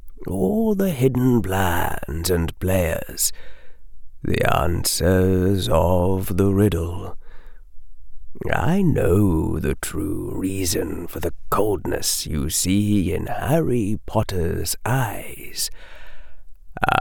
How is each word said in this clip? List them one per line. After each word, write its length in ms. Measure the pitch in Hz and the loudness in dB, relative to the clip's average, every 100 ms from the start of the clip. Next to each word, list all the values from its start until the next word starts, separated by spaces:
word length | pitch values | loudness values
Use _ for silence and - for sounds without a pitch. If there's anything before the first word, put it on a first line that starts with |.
| - - - | -10 -10 -6
all 480 | 190 190 214 226 | -2 0 2 2
the 160 | 196 196 | 2 0
hidden 540 | 135 131 127 127 120 | 2 2 4 4 4
plans 880 | 95 95 92 87 85 - - 78 82 | 4 2 2 2 0 0 -4 -4 0
and 260 | 87 82 - | 0 0 -2
players, 760 | 92 95 82 78 - - - - - - - - - - - - | 0 2 2 -2 -6 -4 -4 -2 -6 -6 -8 -10 -10 -10 -10 -6
the 280 | - - - | -2 0 2
answers 1160 | - 80 85 - - 85 92 92 92 92 101 101 | 2 2 0 -2 0 2 4 4 4 4 2 2
of 680 | 82 82 90 90 95 95 90 | 2 4 4 4 2 0 2
the 140 | 98 | 4
riddle. 680 | 98 104 85 85 85 - - - - - - - - - - - - - - - | 6 4 4 -2 -6 -6 -8 -8 -10 -10 -14 -12 -10 -8 -8 -6 -6 -4 -4 -2
I 300 | - - 190 | 0 2 4
know 760 | 180 - - 95 101 80 - 80 | 4 4 4 4 4 4 2 0
the 160 | 69 - | -2 -2
true 560 | - - - - - | -4 -6 -4 -4 -4
reason 720 | - 92 98 92 - - 87 87 | -4 -4 -2 -2 -2 -2 -4 -6
for 120 | - | -4
the 140 | - - - | -4 -4 0
coldness 760 | - 107 95 87 - - - 80 | 2 2 0 -2 -2 -2 -2 -2
you 240 | 76 69 | -2 -2
see 640 | - 90 98 104 104 85 | 0 2 2 4 2 2
in 120 | 90 - | 0 -2
Harry 760 | - - 139 - 120 98 104 - | -2 0 2 2 2 0 -2 -2
Potter's 680 | 113 - 95 85 82 82 - - | 0 0 0 0 0 -2 -4 0
eyes. 840 | 131 117 90 - - - - - - - - - - - - - - - - - - | 0 0 -4 -10 -10 -10 -6 -6 -6 -10 -10 -6 -6 -6 -8 -8 -12 -12 -4 0 2